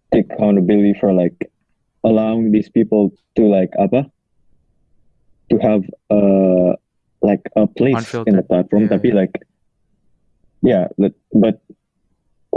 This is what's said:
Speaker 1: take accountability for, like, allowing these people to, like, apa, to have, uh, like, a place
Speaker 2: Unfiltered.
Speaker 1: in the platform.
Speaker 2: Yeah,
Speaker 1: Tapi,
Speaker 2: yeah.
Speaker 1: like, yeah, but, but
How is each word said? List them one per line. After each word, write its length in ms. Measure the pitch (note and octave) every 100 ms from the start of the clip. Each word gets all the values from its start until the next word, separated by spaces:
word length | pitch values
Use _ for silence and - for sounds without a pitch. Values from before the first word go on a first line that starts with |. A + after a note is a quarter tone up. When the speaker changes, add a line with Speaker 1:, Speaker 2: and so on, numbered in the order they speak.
| _
Speaker 1:
take 200 | A2+ G2+
accountability 600 | - G#2+ G2+ F2+ G#2 G2+ G2
for, 140 | G2+
like, 400 | F#2 F2 - - _ _ _ _ _
allowing 480 | A2+ A2 A2 A2+ A2+
these 180 | G#2 G2+
people 440 | - G#2+ G#2+ G2+ - _ -
to, 100 | G#2+
like, 240 | G2 F#2 -
apa, 320 | G2+ A#2 C#3+ _ _ _ _ _ _ _ _ _ _ _ _ _ _
to 80 | A#2
have, 260 | A#2+ G#2+ F#2 - _
uh, 640 | G#2 G2+ G2 F#2+ F2+ F2+ - _ _ _ _
like, 200 | G#2 G2 -
a 120 | - G#2
place 300 | - B2 B2
Speaker 2:
Unfiltered. 360 | A2+ A#2+ A2
Speaker 1:
in 40 | G2
the 60 |
platform. 400 | - F2+ F#2 G#2
Speaker 2:
Yeah, 60 | G#2+
Speaker 1:
Tapi, 200 | G2+ -
Speaker 2:
yeah. 60 |
Speaker 1:
like, 200 | G#2 F#2 - - _ _ _ _ _ _ _ _ _ _ _
yeah, 260 | - G#2 F2+ -
but, 160 | G2 - _
but 280 | A2 A2 G#2+ _ - _ _ _ _ _ _ _